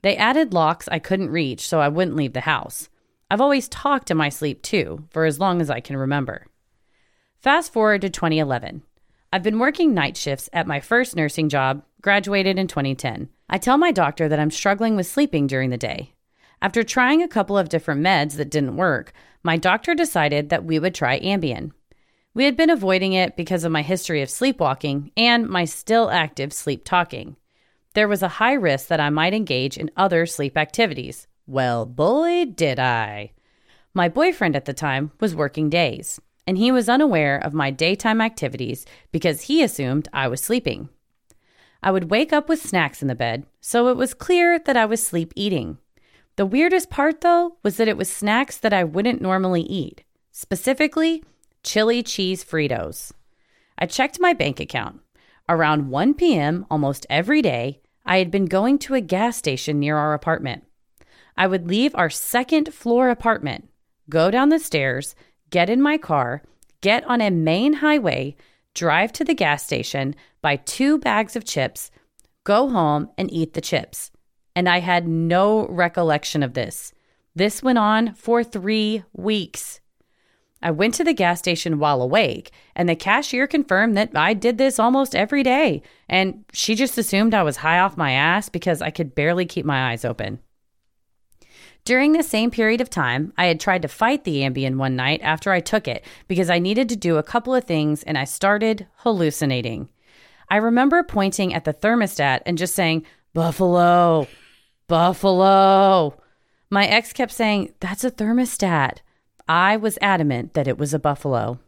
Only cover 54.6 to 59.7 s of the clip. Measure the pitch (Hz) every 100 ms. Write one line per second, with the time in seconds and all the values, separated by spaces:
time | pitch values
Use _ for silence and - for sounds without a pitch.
54.6 | 147 127 104 - _ _ _ _ - 170
55.6 | 156 151 139 135 220 294 349 196 147 175
56.6 | 196 156 139 135 - 143 185 302 220 123
57.6 | 127 143 _ _ - 185 180 196 185 190
58.6 | 233 285 - 269 175 185 233 233 151 131
59.6 | -